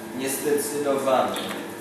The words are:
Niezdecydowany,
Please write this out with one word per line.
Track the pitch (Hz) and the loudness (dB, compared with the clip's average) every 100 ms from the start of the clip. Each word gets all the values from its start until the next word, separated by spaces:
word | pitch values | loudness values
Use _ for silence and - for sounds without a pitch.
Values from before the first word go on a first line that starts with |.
| 110 123 | -8 -4
Niezdecydowany, | 135 - 147 143 - 147 139 135 131 123 - - - - - - | -2 0 2 2 2 0 2 2 4 4 4 0 -4 -6 -8 -10